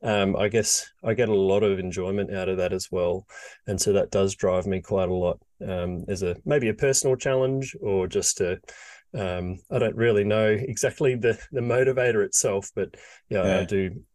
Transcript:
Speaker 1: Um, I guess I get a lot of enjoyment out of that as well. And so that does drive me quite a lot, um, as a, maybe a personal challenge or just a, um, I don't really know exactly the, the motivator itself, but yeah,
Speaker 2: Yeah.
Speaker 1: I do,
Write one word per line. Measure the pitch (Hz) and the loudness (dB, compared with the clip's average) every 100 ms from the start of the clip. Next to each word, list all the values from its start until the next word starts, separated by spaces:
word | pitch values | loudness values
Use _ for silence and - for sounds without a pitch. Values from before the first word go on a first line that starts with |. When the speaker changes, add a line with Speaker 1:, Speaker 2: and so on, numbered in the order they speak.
Speaker 1:
Um, | 113 101 98 - | -2 2 2 2
I | 104 | 0
guess | 113 107 - - _ | 0 0 -2 -4 _
I | 110 | -4
get | 110 110 | 0 2
a | |
lot | 101 95 101 | 4 4 4
of | 104 95 | 2 0
enjoyment | 90 90 92 101 95 | -2 -4 -2 -2 -4
out | 98 92 | -4 -2
of | 92 | -2
that | 90 | -2
as | 92 - | -2 -4
well. | 92 87 92 - - - - - | -2 0 -2 -6 -18 -20 -14 -6
And | 95 | -2
so | 104 | 2
that | 98 - | 2 2
does | 98 98 - | 0 0 0
drive | 95 92 95 | 0 0 0
me | 92 | -4
quite | - 98 92 | -2 0 0
a | |
lot, | 92 90 90 _ _ 95 | 0 -2 -2 _ _ -8
um, | 90 87 87 - | -4 -4 -6 -6
as | 98 | -4
a, | 92 87 - | -4 -4 -2
maybe | 147 113 | 0 0
a | |
personal | 107 139 131 135 127 | 0 0 2 0 0
challenge | 139 131 131 135 131 - | 0 0 0 -2 -6 -8
or | 110 95 92 | -2 0 0
just | 101 - - | 0 -2 0
a, | 90 92 - - - - _ | -2 -2 -8 -20 -20 -20 _
um, | - 95 90 90 92 - | -6 -4 -4 -4 -8 -4
I | 131 | 0
don't | 113 113 | 0 2
really | 117 104 | 4 4
know | 101 107 107 | 4 4 4
exactly | 107 - 110 127 - 143 123 | 2 -2 -2 -2 0 0 2
the, | 113 110 - | 0 0 -4
the | 135 | -4
motivator | 120 120 131 127 123 110 98 | 0 2 2 2 2 2 2
itself, | - 117 98 98 - | 0 0 0 -4 -6
but | 95 - - - _ | -6 -8 -20 -20 _
yeah, | 104 95 | 0 2
Speaker 2:
Yeah. | 92 | 2
Speaker 1:
I | 90 | 0
do, | 98 92 113 - | -2 -2 -6 -16